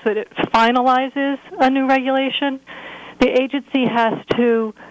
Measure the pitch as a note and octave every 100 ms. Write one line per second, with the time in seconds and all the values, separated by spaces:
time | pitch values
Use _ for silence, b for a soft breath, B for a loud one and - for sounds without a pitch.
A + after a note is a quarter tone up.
0 | A3+ G#3 - - - A3+ A3+ B3 B3+ B3+
1 | C4 C#4 C#4 C#4 - G4 C4+ C4+ C4 C4+
2 | B3+ C4+ C4+ - C#4 C4+ - B B B
3 | B B B3 B3+ C4 C#4+ - C#4 A#3 A#3
4 | A3+ - - - A#3+ A3+ A3 - B